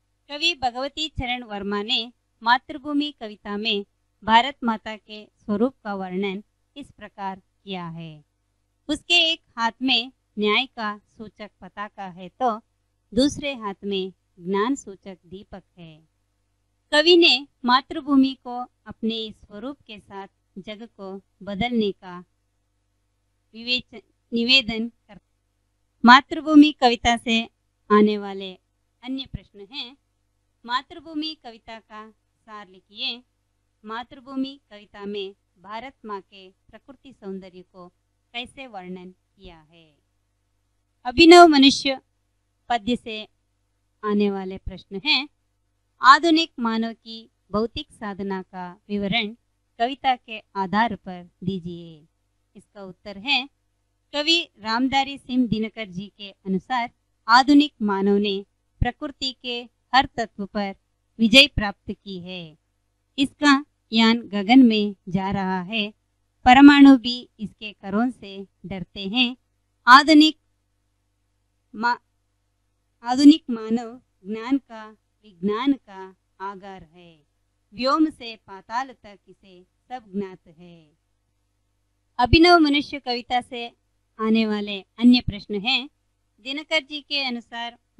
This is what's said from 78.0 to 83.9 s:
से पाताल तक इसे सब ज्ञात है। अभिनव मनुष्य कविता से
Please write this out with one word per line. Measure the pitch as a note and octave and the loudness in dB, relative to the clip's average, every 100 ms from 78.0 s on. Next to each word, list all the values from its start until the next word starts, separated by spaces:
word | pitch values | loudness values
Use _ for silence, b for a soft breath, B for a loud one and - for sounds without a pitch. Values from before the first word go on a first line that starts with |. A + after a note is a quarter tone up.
| D#4 | 0
से | - A#3 A3 | -2 -18 -18
पाताल | - F#3+ - A#3 C4+ | -20 -20 -10 -8 -8
तक | A3+ G#3+ G3+ _ | -14 -20 -20 _
इसे | F3+ G3 F3+ F#3 _ - | -20 -20 -20 _ _ -18
सब | B3+ G#3+ | -18 -12
ज्ञात | G3 F#3+ F#3 F3+ | -10 -10 -14 _
है। | D#3+ F3 E3+ D3+ _ _ _ _ _ _ _ _ _ _ _ _ - | -20 -20 -20 _ _ _ _ _ _ _ _ _ _ _ _ _ -4
अभिनव | B3 E4 F4 F4 | 4 6 8 8
मनुष्य | D4+ C#4+ - C#4+ | 6 0 -4 -12
कविता | B3+ A#3+ - B3 | -8 -10 -4 -4
से | - A#3+ A#3 _ _ | -4 -12 -14 _ _